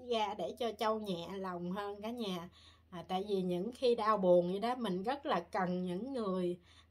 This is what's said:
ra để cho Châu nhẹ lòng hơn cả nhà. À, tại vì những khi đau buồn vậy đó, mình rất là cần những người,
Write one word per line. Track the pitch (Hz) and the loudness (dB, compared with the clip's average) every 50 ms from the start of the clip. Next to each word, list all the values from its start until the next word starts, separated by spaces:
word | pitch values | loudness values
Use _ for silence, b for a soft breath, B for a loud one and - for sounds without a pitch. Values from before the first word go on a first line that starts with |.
| 254 247 | -6 -2
ra | 240 220 214 202 214 | 0 0 0 0 -2
để | - 175 180 233 - | -4 -6 -6 -4 -4
cho | 247 226 214 | -4 -4 -2
Châu | - 233 220 220 220 | 0 0 0 0 0
nhẹ | 214 202 185 170 170 165 190 | -2 -4 -4 -4 -4 -6 -8
lòng | 196 190 185 180 175 175 175 185 | -6 -6 -6 -4 -4 -4 -4 -4
hơn | 208 202 202 202 208 208 | -4 -4 -6 -6 -6 -8
cả | 220 | -6
nhà. | 240 247 226 196 185 175 170 180 B B B B B B B - | -6 -4 -4 -4 -4 -4 -6 -10 B B B B B B B -16
À, | - 170 165 - | -14 -12 -8 -4
tại | 185 185 196 208 | -2 -2 -2 0
vì | 202 190 180 | 0 0 0
những | 185 175 175 185 226 262 | 0 0 0 -2 -4 -4
khi | - 269 240 240 | 0 2 2 2
đau | 233 214 214 220 202 | 4 4 2 4 4
buồn | 190 180 180 180 175 175 | 8 8 8 8 8 4
vậy | 185 202 | 0 0
đó, | 208 233 254 | 0 0 0
mình | 254 233 208 180 185 190 | 0 0 -2 -2 -2 0
rất | 233 269 285 - | -2 -2 -2 0
là | 311 226 190 | 0 0 0
cần | 190 - - 208 185 175 180 180 180 | 0 -2 -2 0 0 2 0 0 -2
những | 185 175 185 226 269 277 | -2 -2 -4 -4 -4 -4
người, | 254 220 196 185 185 185 175 180 175 B B B B B B | -2 -2 0 0 0 0 0 -2 -4 B B B B B B